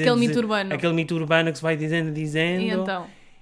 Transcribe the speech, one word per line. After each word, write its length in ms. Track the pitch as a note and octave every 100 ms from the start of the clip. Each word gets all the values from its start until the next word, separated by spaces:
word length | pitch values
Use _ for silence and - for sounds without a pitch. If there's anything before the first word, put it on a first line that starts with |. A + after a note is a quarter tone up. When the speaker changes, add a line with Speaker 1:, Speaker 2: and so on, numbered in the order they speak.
Speaker 1:
Aquele 140 | D#3+ A#3+
mito 120 | A#3
Speaker 2:
dizer, 120 | A#3+
Speaker 1:
urbano. 340 | G#3+ G#3+ F#3+
Speaker 2:
aquele 180 | D3 E3+
mito 220 | E3 D#3+ E3
urbano 340 | D#3 E3 E3
que 80 | D3+
se 40 |
vai 140 | D#3+ D#3
dizendo, 360 | D#3 E3 D#3
dizendo?" 480 | D3+ D3+ D#3 E3 F#3
Speaker 1:
E 80 | A3+
então? 360 | A3 F#3+ F#3 E3 - - -